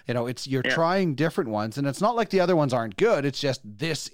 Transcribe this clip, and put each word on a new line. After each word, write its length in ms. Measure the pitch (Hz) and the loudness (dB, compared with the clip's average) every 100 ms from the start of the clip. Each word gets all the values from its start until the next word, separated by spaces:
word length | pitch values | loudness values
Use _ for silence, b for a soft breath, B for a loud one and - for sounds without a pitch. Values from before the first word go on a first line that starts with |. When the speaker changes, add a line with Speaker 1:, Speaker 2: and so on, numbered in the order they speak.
| - | -6
Speaker 1:
you 80 | |
know, 120 | 123 120 | -4 -4
it's, 200 | 123 - | -6 -4
you're 160 | 135 | -2
Speaker 2:
Yeah. 100 | 127 | 0
Speaker 1:
trying 400 | 131 165 196 180 | 2 2 2 0
different 340 | 131 156 - 131 | 0 -2 0 -2
ones, 300 | 107 110 139 | -2 -2 -2
and 80 | 139 | -4
it's 140 | 131 | 0
not 160 | 202 233 | 0 0
like 140 | 214 | 0
the 100 | 190 | 2
other 160 | 175 170 | 4 4
ones 180 | 143 | 4
aren't 220 | 127 113 95 | 2 -2 2
good. 280 | 220 180 | 2 4
It's 160 | 139 127 | 0 -2
just, 200 | 139 123 | -4 -4
this 460 | 107 104 160 147 - | -8 -8 -6 -4 -6